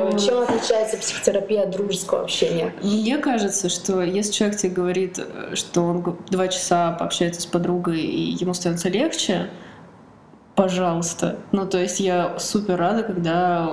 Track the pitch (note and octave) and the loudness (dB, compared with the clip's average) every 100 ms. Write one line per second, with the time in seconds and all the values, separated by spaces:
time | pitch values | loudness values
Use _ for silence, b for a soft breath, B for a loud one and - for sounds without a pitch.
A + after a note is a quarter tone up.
0 | G#3+ G#3 G3+ B3 A#3 A3+ - A3 G#3+ G#3 | 2 2 2 2 2 0 2 2 2 -2
1 | - - - G3 G3 G#3+ F3+ F#3 G3+ F3+ | -4 0 2 2 0 0 0 -2 -2 -2
2 | - - - - E3 E3+ F3 - G3+ G#3+ | 0 -2 0 0 2 2 -2 -2 0 0
3 | A3 D4 C#4+ A#3 G3+ - F3 - - F#3 | 2 0 0 0 0 0 -2 -2 0 0
4 | F3+ F#3+ G#3 - G#3 G#3 F#3 F3+ F3+ F3+ | 2 0 0 0 0 0 -2 0 0 0
5 | F#3 - - - - F3+ - F3 E3+ F3 | -2 -4 -10 -10 -8 -6 0 2 2 0
6 | F3 F3 - F#3 F#3 - - F3 E3+ E3 | -2 -6 -2 0 0 0 2 2 2 0
7 | - - E3+ E3+ - F3 F3 F3 F3 E3 | -2 0 0 -2 -2 0 0 0 0 -2
8 | D3+ E3 E3 E3+ F3+ F3+ F3 E3+ F#3 G3+ | -2 -2 -2 -2 -2 -2 -2 0 0 2
9 | D#4+ - - F3 F3+ B B B B - | 0 0 0 0 -2 B B B B -20
10 | - - - - - - F#3+ F3+ F3+ E3 | -20 -20 -20 -20 -4 2 2 4 2 0
11 | E3+ - F3 - - G3 F#3 F3+ F3+ - | -2 -2 -4 -4 -2 0 2 0 0 0
12 | F#3+ F3+ F3 - - G#3 G3+ F3 F3 A3+ | 2 2 0 -2 -2 0 0 2 2 2
13 | A3 F3+ E3+ F3 F3+ E3+ E3 | 0 -2 0 2 2 2 0